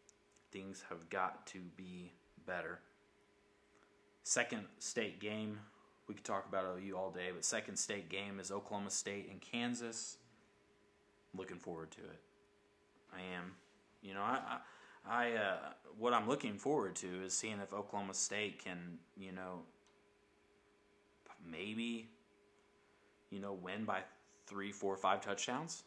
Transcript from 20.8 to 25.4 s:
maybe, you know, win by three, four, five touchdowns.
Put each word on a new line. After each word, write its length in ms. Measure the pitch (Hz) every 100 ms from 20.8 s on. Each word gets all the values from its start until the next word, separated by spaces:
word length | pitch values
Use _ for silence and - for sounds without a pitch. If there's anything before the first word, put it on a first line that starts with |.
| - - - - - - 85
maybe, 600 | 80 101 110 117 117 113 - - - - - - - - - - - -
you 100 | 98
know, 140 | 101
win 320 | 95 90 101 107
by 160 | 95 95 - - - -
three, 240 | 101 98
four, 260 | 104 98 98
five 240 | 95 98
touchdowns. 640 | - 101